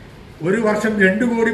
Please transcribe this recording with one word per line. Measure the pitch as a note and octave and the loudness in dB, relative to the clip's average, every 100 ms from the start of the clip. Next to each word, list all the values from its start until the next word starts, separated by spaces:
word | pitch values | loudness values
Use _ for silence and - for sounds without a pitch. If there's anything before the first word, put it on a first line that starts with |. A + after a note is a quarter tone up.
| - - - - D#3+ | -20 -20 -20 -8 -2
ഒരു | A3 G#3 | 0 0
വർഷം | G3+ A3 G3+ F#3+ | 0 -2 2 2
രണ്ട് | G#3 A#3+ | 2 0
കോടി | A3+ A3 | 0 0